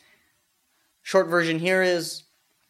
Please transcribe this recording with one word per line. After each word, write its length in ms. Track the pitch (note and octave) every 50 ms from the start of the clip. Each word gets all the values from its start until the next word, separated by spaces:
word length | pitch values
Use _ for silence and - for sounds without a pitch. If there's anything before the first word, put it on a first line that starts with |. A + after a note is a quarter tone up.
| _ _ _ _ _ _ _ _ _ _ _ _ _ _ _ _ _ _ _ _
Short 260 | - - - F#3+ F3+
version 320 | E3 E3 F3 E3 E3 D#3+ D#3+
here 240 | E3+ F#3 F#3 F#3 F#3
is, 400 | F3+ F3+ E3+ D#3+ - - - - _ _ _ _ _ _ _ _